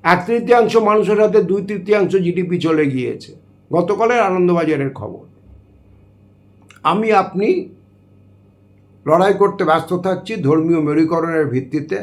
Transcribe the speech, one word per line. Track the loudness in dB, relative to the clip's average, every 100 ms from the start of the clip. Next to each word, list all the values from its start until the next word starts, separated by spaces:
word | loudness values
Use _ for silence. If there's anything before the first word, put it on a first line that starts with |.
এক | 2 0 0
তৃতীয়াংশ | -4 2 4 4 2 2
মানুষের | 2 2 2
হাতে | 4 4 2
দুই | -2 -4
তৃতীয়াংশ | -8 0 0 2 0 0
জিডিপি | -2 -2 -2 0
চলে | 0 0
গিয়েছে। | -2 -6 -8 -14 -20 _ _ _
গতকালের | -2 0 0 0 2 0
আনন্দবাজারের | 2 2 2 0 -2 -4 -8
খবর। | -14 -14 -20 _ -20 -20 _ _ _ _ _ _ _ _ _ _ _ -6 -2
আমি | 0 2 2
আপনি | 0 -2 0 0 -4 -18 _ _ _ _ _ _ _ _ _ _ _ _ 0
লড়াই | 2 4 2
করতে | 0 0 0
ব্যস্ত | 0 0 -4 -4
থাকছি | -6 -6 -4 0
ধর্মীয় | 2 2 0 0
মেরুকরণের | 0 0 0 -2 -2 -2
ভিত্তিতে। | -4 -6 -8 -6 -8